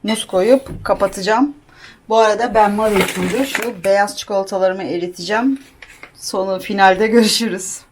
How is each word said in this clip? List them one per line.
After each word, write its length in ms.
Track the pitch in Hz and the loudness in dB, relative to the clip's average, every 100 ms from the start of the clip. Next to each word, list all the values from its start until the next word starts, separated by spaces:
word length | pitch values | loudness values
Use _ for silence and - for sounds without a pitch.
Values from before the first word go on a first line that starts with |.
muz 240 | 208 220 - | -4 -4 -2
koyup 580 | 185 208 262 - 151 | 2 4 4 2 -10
kapatacağım. 680 | - 196 196 202 190 220 285 - _ - - - - | -4 0 0 -2 0 2 0 -2 _ -20 -20 -20 0
Bu 100 | 220 | 2
arada 360 | 220 208 233 | 4 2 0
ben 180 | 214 208 | 2 2
Marie 340 | 208 220 202 180 | 2 0 0 -2
Tuz'u 380 | 185 180 220 | -4 -4 -2
şu 400 | 269 - 233 196 | -2 -4 -6 -4
beyaz 340 | 185 196 202 - | 0 2 0 -4
çikolatalarımı 640 | - 196 196 196 185 190 | -4 -4 -4 0 0 -2
eriteceğim. 760 | 185 175 175 - 175 220 262 269 - _ - - - | -6 -6 -6 -8 -4 0 0 -2 -8 _ -20 -20 -20
Sonu 440 | _ - 202 190 190 | _ -8 -6 -4 -6
finalde 460 | 180 196 190 190 220 | -6 4 4 4 4
görüşürüz. 760 | 233 214 - 226 185 - - - | 4 4 0 -4 -6 -10 -14 -18